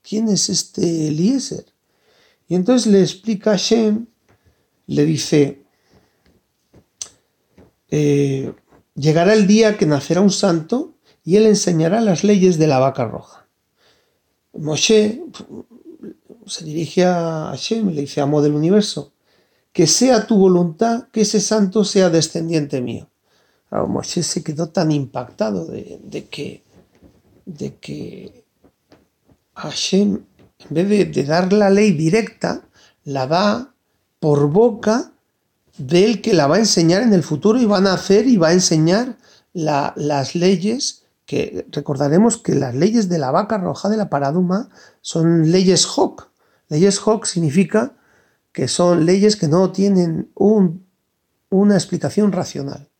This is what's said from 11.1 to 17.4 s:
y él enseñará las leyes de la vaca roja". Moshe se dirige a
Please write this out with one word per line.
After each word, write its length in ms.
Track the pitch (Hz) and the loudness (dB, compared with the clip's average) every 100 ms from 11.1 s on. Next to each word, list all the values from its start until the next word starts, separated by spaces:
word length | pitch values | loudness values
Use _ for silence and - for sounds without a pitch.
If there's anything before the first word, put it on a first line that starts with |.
| _ | _
y 140 | - 196 | 0 4
él 80 | 220 | 4
enseñará 560 | 208 - 165 160 214 | 4 0 0 2 2
las 240 | 220 156 202 | 0 2 2
leyes 320 | 208 185 160 | 4 4 4
de 100 | 156 | 2
la 120 | 131 | 4
vaca 260 | 135 135 113 | 2 0 -8
roja". 340 | - - - _ _ _ _ _ _ _ _ _ _ _ - | -8 -16 -20 _ _ _ _ _ _ _ _ _ _ _ -12
Moshe 680 | 151 147 - 214 214 247 339 - - 220 - 233 320 - 214 - _ - - | -6 -4 2 2 2 -4 -14 -20 -20 -20 -20 -20 -20 -20 -20 -20 _ -20 -16
se 180 | - | -14
dirige 420 | 156 151 156 - 180 | -10 -8 -4 0 0
a 420 | 175 165 160 | 0 -4 -6